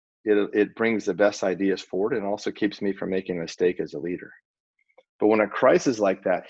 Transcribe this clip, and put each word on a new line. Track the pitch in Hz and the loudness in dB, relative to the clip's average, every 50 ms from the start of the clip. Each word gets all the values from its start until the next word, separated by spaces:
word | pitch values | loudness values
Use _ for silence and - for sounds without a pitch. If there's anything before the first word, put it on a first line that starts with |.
| _ _ _ _ _ | _ _ _ _ _
it, | 110 104 104 101 - - | 2 2 2 2 2 2
it | 107 101 92 - | 2 2 2 0
brings | - 113 113 113 104 95 | -2 -2 0 0 0 -2
the | 101 87 | -4 0
best | 82 101 104 - - 104 | 2 2 2 2 0 -2
ideas | 95 90 85 98 98 92 90 | -2 -2 0 0 0 -2 -2
forward | - - - 92 101 113 143 | -6 -8 -4 -4 -2 -2 -2
and | 110 98 | -4 -4
also | 98 104 104 - - | -4 -6 -6 -6 -8
keeps | - - 110 101 - - | -4 -4 -4 -4 -4 -4
me | 104 101 | -4 -4
from | 98 - 92 92 | -4 -4 -6 -4
making | 95 95 95 - 90 85 | -4 -4 -4 -4 -6 -6
a | |
mistake | 82 82 - - 90 90 87 - | -6 -8 -4 0 0 0 0 -2
as | 82 - - | -6 -8 -8
a | 73 | -8
leader. | 76 87 90 - - - - - _ _ _ _ _ _ _ _ _ _ _ _ _ _ _ _ | -8 -6 -8 -8 -10 -14 -20 -20 _ _ _ _ _ _ _ _ _ _ _ _ _ _ _ _
But | 110 107 | 2 4
when | 110 107 | 6 4
a | 104 101 | 4 2
crisis | - - 131 131 147 180 - 147 120 107 | 2 2 4 4 4 4 4 0 0 2
like | 104 95 95 - - | 0 0 0 0 0
that | 98 90 82 - - | -2 -2 -2 -4 -8